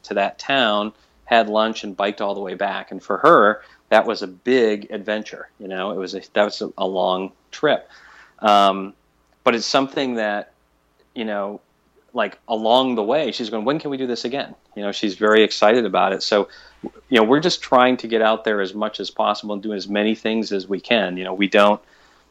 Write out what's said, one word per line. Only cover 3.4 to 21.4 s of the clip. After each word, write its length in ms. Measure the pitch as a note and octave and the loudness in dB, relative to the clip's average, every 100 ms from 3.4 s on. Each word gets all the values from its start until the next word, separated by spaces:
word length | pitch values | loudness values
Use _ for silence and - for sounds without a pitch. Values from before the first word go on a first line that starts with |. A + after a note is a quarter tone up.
| G#2 G#2+ - _ - | 6 2 -6 _ 2
that 160 | G#2+ A#2 | 2 4
was 160 | G2+ | -2
a 40 | F#2+ | -8
big 640 | F#2 B2 C3 A2 G#2 - | -6 0 2 2 0 -6
adventure. 580 | G#2+ G#2 G#2+ G#2 - - - | -10 -6 -6 -8 -14 -18 -16
You 80 | G2 | -10
know, 240 | F#2 G2 | -8 -6
it 40 | F#2+ | -6
was 180 | F#2 | -8
a, 80 | F#2+ - | -10 -4
that 120 | G#2+ | 0
was 180 | G#2 - | 0 -2
a, 80 | G#2+ - | -10 -6
a 80 | F#2+ | -4
long 440 | F#2+ F#2 F#2 F#2+ _ _ | 0 0 0 -4 _ _
trip. 360 | - D3+ A#2+ - - - - - _ | -4 0 0 -4 -20 -20 -20 -20 _
Um, 540 | G#2+ G2+ G2+ G2 G2 - _ _ _ _ | 4 6 6 2 -6 -14 _ _ _ _
but 100 | B2+ | -2
it's 120 | A#2 - | 0 0
something 480 | C#3 C3+ D3+ C3 | -2 -2 -4 -4
that, 380 | A#2 G#2+ G#2 - _ _ _ _ _ _ | -2 -4 -4 -8 _ _ _ _ _ _
you 100 | - | -10
know, 360 | A2 G#2 G2+ G#2 _ _ _ _ _ | -6 -4 -6 -8 _ _ _ _ _
like, 260 | A#2+ G#2 - - | -4 -4 -6 -6
along 460 | A2 A2 B2+ C3 | -2 4 4 4
the 80 | A#2 | 0
way, 280 | G#2 D3 C3+ | 0 0 -2
she's 200 | G2+ A2+ | -4 -6
going, 140 | A2+ | -4
"When 140 | G#2+ D#3 | -2 -4
can 120 | D3+ | -4
we 60 | C3+ | -6
do 100 | B2+ | -6
this 180 | A#2 | -6
again?" 300 | B2 C#3 E2 - _ G#2 | -6 -6 -8 -14 _ -10
You 60 | |
know, 80 | G2+ | -8
she's 240 | F#2+ G#2 F#2 | -4 -4 0
very 260 | G#2+ G#2+ | 4 4
excited 400 | G#2 - G#2+ B2 | 4 4 4 4
about 280 | G#2+ F#2 F#2+ | 2 0 0
it. 100 | F#2+ | -2
So, 260 | - G#2 F#2+ - - _ | 0 0 0 -6 -20 _
you 340 | - - - G#3 | -18 -16 0 4
know, 80 | |
we're 160 | G#3+ D3 | 4 4
just 200 | F3 - | 2 -4
trying 360 | - B2+ B2+ B2 | 2 4 4 2
to 100 | A2+ | -2
get 160 | A2+ | 0
out 220 | A2 A2 | 2 0
there 160 | A2+ G#2 | -2 -2
as 140 | F#2+ | -4
much 260 | G#2 G#2+ - | -4 -6 -6
as 100 | G2 | -8
possible 440 | - G#2+ G#2 G#2+ | -2 -2 -2 -6
and 80 | G2+ | -8
doing 140 | G#2+ G2+ | -6 -8
as 120 | F#2+ | -4
many 260 | G2+ G#2+ | 0 0
things 380 | G#2+ A2 A2 G2+ | 0 -2 -4 -4
as 160 | G2+ F#2 | -6 -6
we 100 | F#2+ | -6
can. 360 | - A#2 F#2 F2+ | -2 0 0 -4
You 80 | |
know, 100 | F#2 | -6
we 140 | F#2+ | -4